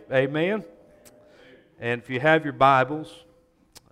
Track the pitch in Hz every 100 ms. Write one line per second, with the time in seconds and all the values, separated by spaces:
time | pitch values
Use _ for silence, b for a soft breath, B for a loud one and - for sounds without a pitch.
0 | - 131 139 151 175 214 - - _ _
1 | - - _ b b b b b 117 120
2 | - 127 156 160 151 123 135 131 131 156
3 | 156 - _ _ _ _ _ - _